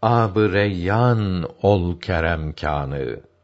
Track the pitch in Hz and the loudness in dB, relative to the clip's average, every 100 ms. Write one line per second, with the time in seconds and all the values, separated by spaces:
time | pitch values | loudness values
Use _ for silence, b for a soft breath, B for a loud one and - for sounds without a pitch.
0 | 113 117 110 98 107 95 104 92 87 107 | 2 2 2 2 2 2 0 0 -2 2
1 | 123 117 101 92 78 - 98 101 87 85 | 2 2 0 -2 -4 -2 2 2 2 -4
2 | - 87 82 82 78 71 76 73 69 71 | -4 -2 0 -2 -4 -6 -4 -4 -4 -6
3 | 65 50 - _ | -6 -8 -14 _